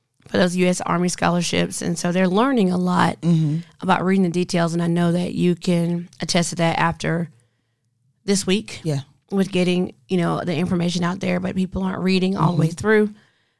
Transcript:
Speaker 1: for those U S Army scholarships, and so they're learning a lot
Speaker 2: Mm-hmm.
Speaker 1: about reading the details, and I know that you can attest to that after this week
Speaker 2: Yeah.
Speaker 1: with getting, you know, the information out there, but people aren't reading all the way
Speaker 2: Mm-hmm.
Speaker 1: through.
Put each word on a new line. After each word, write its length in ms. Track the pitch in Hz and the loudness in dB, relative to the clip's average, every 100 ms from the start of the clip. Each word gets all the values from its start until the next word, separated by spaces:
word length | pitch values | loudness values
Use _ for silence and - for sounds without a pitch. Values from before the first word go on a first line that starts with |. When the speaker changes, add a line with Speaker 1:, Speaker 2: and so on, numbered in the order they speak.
| _ _ - | _ _ -4
Speaker 1:
for 100 | 202 | 0
those 180 | 185 180 | 0 2
U 100 | 180 | 0
S 140 | 180 | 0
Army 280 | - 170 180 | -2 0 -2
scholarships, 720 | - 175 175 165 180 175 185 | 0 0 0 0 0 -2 -2
and 140 | - 170 | -4 -2
so 120 | 175 | -2
they're 160 | 175 190 | 0 2
learning 440 | 185 262 254 185 | 2 2 2 2
a 60 | 180 | 0
lot 440 | 180 180 170 - | 0 2 0 0
Speaker 2:
Mm-hmm. 360 | 170 165 156 156 170 _ | 2 2 2 -2 -6 _
Speaker 1:
about 220 | 180 180 | 0 0
reading 200 | 175 196 | 2 2
the 60 | 180 | 2
details, 440 | 170 180 175 170 | 0 0 0 0
and 80 | 170 | 0
I 60 | 170 | 0
know 240 | 170 175 | 2 2
that 220 | 175 180 - | 0 -2 0
you 200 | 175 175 | 0 0
can 540 | - 170 170 175 175 - | 0 0 0 -2 -6 -8
attest 280 | 165 180 170 | -2 0 0
to 40 | 170 | 0
that 240 | 165 - | 0 2
after 500 | 165 160 156 165 170 - _ _ _ _ _ _ _ _ - | 0 0 -4 -4 -4 -10 _ _ _ _ _ _ _ _ -2
this 220 | 196 - | -2 0
week 340 | 196 - - | -2 -2 -8
Speaker 2:
Yeah. 180 | 165 139 - _ - | -4 -4 -6 _ -6
Speaker 1:
with 200 | 196 180 | -2 0
getting, 420 | 180 180 180 180 - - | 0 0 0 -2 -6 -4
you 100 | 185 | -2
know, 240 | 170 156 | 0 -2
the 120 | - 170 | -2 -2
information 480 | 180 180 170 175 | 0 0 0 0
out 160 | 170 185 | -2 -2
there, 200 | 190 180 | -2 -2
but 160 | 185 185 | -2 -2
people 280 | 185 185 | -4 -2
aren't 160 | 190 185 | -4 -2
reading 340 | 180 190 185 196 | 0 2 0 2
all 160 | - | 0
the 60 | 175 | 2
way 80 | 160 | 0
Speaker 2:
Mm-hmm. 80 | 165 | 0
Speaker 1:
through. 380 | 208 214 208 208 _ _ _ _ | 2 2 2 -2 _ _ _ _